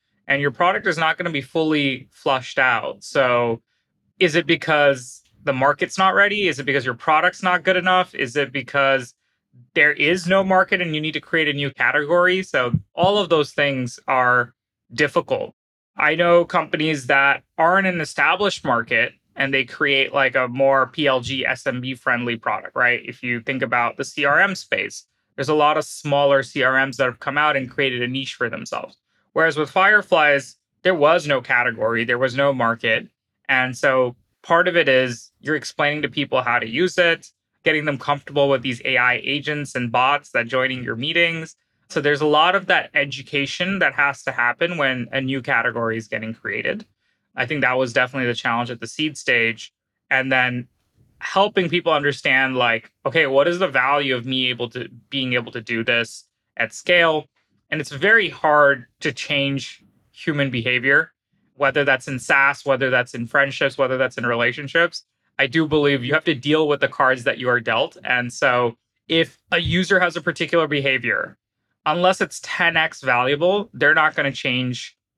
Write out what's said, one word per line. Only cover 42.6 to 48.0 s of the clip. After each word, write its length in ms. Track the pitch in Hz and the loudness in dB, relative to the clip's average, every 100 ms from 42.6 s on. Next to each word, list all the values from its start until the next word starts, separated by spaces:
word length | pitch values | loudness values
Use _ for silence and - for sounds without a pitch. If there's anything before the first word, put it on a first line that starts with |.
| 190 | 0
that 220 | 175 - | 0 0
education 840 | 151 143 131 131 143 139 - 180 196 | -2 -4 -6 -8 -6 -4 -4 -4 -2
that 120 | 151 | -2
has 300 | 131 143 139 | 0 -2 -2
to 100 | - | -6
happen 460 | 127 120 120 170 175 | -2 -2 0 -4 0
when 300 | 135 127 117 | -2 -2 -6
a 80 | 135 | -6
new 220 | 131 135 | -4 -6
category 560 | 123 120 123 117 113 113 | -2 0 0 -2 -4 -4
is 100 | 113 | -6
getting 240 | 113 113 | -8 -8
created. 540 | 110 - 104 - 214 - _ _ _ _ - | -10 -8 -6 -4 -6 -10 _ _ _ _ -6
I 80 | |
think 160 | 127 151 | -4 -2
that 160 | 127 127 | 0 0
was 160 | 127 | 0
definitely 360 | 117 | 0